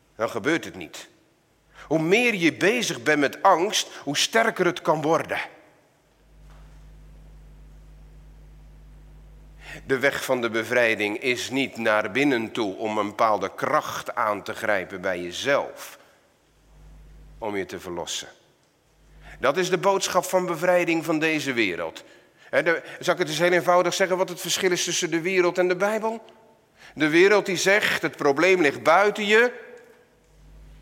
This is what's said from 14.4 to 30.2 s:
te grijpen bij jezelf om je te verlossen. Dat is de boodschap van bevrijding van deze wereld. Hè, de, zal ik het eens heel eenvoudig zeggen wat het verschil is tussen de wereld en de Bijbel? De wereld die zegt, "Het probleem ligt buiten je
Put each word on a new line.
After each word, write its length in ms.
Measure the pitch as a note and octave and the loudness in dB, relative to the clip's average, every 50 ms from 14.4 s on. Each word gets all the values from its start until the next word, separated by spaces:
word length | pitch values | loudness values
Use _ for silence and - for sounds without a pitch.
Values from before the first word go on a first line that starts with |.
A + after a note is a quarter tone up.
| F2+ | -6
te 100 | - G#2 | -10 -10
grijpen 480 | - - G#2+ G#2 F#2+ F2 E2+ G2 F#2 | -6 -2 -2 0 -2 -2 -4 -8 -6
bij 200 | F2+ G2 F2+ F2 | -4 -4 -4 -4
jezelf 760 | F2 F2 F2 - G#2+ C3 C#3+ A#2+ D#2+ - - - - - - - - _ _ _ _ _ _ _ _ _ _ _ _ _ - - - - - - - - - - - - - - | -6 -8 -8 -6 -2 0 0 0 0 -4 -8 -14 -18 -18 -20 -20 -20 _ _ _ _ _ _ _ _ _ _ _ _ _ -20 -20 -20 -20 -20 -20 -20 -20 -20 -20 -20 -20 -18 -12
om 180 | A#2 G#2 G2+ | -10 -8 -6
je 100 | G2 F#2 | -6 -6
te 140 | - G2+ F2 | -8 -10 -12
verlossen. 480 | - F#2 F2 E2+ D#2 - - - - - - _ _ _ _ _ _ _ _ _ _ _ _ _ _ _ - - - - - - | -10 -10 -8 -8 -8 -8 -8 -8 -10 -12 -16 _ _ _ _ _ _ _ _ _ _ _ _ _ _ _ -20 -20 -20 -20 -8 -2
Dat 180 | A#2 C3 D3 F#3 | -2 0 0 0
is 120 | F3+ D#3 | 0 0
de 80 | F#3 E3+ | -2 0
boodschap 480 | D3+ G3+ G3 F#3+ - - - F3+ E3+ | 0 0 0 0 0 -2 0 0 0
van 200 | - F#3+ F#3 F3+ | 0 0 -2 0
bevrijding 600 | F3 F3 D#3 F3 F3+ F3+ F3+ F3 E3 E3 E3 D3 | -2 -4 -2 0 2 2 2 2 2 0 0 0
van 140 | D#3+ E3 D3+ | -2 0 0
deze 340 | D#3 D#3+ D#3 D3+ C3 C3+ B2+ | 0 0 0 -2 -2 -2 0
wereld. 500 | A#2 A2 F#2 E2+ E2 E2+ D#2+ D#2+ - - - - - _ _ _ _ - - | 0 0 0 -2 -4 -6 -8 -10 -12 -18 -20 -20 -20 _ _ _ _ -10 -2
Hè, 140 | - C3 D3+ | 0 0 2
de, 200 | E3+ E3 C#3+ - - - - | 2 0 0 -2 -10 -14 -6
zal 140 | - F3 E3 | -2 -2 -2
ik 60 | D#3+ | 0
het 100 | F3 D3 | -2 -4
eens 80 | D#3 D3 | -2 0
heel 140 | F3 F3 | 2 2
eenvoudig 420 | F3+ F3 D3 F3+ F3 F3+ F3+ F3 F3 | 2 2 4 4 4 4 4 2 0
zeggen 240 | - F#3+ F3 F#3 F3 | 0 0 0 0 0
wat 120 | F#3+ E3+ | -2 -2
het 120 | F3 D#3+ | -6 -8
verschil 300 | - E3+ - - G3 F#3 | -6 -4 -4 -2 0 0
is 120 | F3+ E3+ - | 0 0 -2
tussen 280 | - E3+ - F#3 E3 | -2 -2 -2 -2 -2
de 100 | D#3+ E3+ | -2 -2
wereld 360 | D#3 F#3 F#3+ F#3 F3 F3+ F3+ F#3 | -2 0 2 2 2 2 2 2
en 100 | F3 F3+ | 2 0
de 80 | F3+ | 0
Bijbel? 500 | F3 - - A3 A3 G#3+ A3 A3+ A3+ - - - - - - _ _ _ _ _ _ - - - | 0 0 0 0 -2 -4 -4 -6 -8 -10 -18 -20 -20 -20 -20 _ _ _ _ _ _ -20 -16 -6
De 140 | C3 D3+ D3+ | -2 0 2
wereld 380 | D3+ E3+ F#3 G3+ G#3+ G3+ - | 6 6 6 8 6 4 4
die 120 | G3+ F#3 D3+ | 2 -2 0
zegt, 440 | - F#3+ G3 G#3+ - - - - | 2 2 2 2 2 0 -2 -2
"Het 140 | - D3+ - | -4 -4 -4
probleem 460 | - D3 C#3+ C#3 D3 E3+ F#3 F#3+ F3+ | 0 2 2 4 4 6 6 6 6
ligt 220 | D#3+ C#3 C3 B2 A2+ | 4 4 2 2 4
buiten 420 | D#3 D#3+ F#3 G3+ G#3 G3+ G#3 G#3 | 4 6 6 6 4 2 0 2
je 260 | G3+ G#3+ A3 A#3+ B3 A#3+ - - - - - - - - _ _ _ _ _ | 4 6 6 4 4 0 -6 -16 -20 -20 -20 -20 -20 -20 _ _ _ _ _